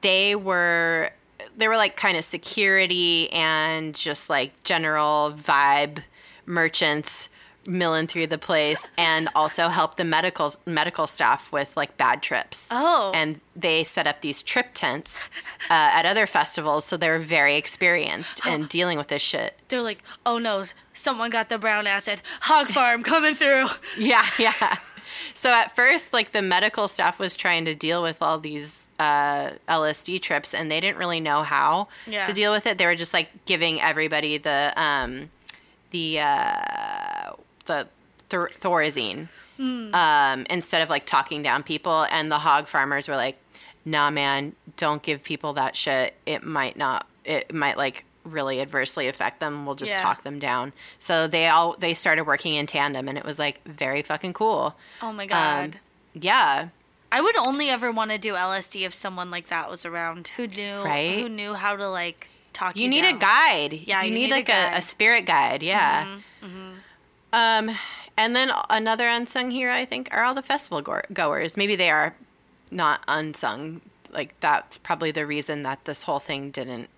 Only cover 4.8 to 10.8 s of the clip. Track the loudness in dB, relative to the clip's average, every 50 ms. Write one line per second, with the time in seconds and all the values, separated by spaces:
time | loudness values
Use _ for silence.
4.8 | 2 2 2 2 2 4 4 4 2 2 -2 -4 0 2 4 4 6 6 6 4
5.8 | 4 0 -2 -10 -14 -16 _ -20 -20 -20 -20 -20 -10 -4 0 2 2 2 2 2
6.8 | 2 2 2 2 0 0 0 0 0 -2 _ -20 -20 -20 _ _ _ -6 -2 0
7.8 | 2 2 2 2 0 -2 -2 -4 -2 -2 -2 -6 -2 0 2 2 4 2 2 0
8.8 | -2 -6 _ 0 2 4 4 2 2 0 2 2 2 2 2 0 0 0 2 2
9.8 | 0 0 0 -4 -2 0 2 2 2 0 -2 -2 -4 -4 -4 -6 _ -4 0 0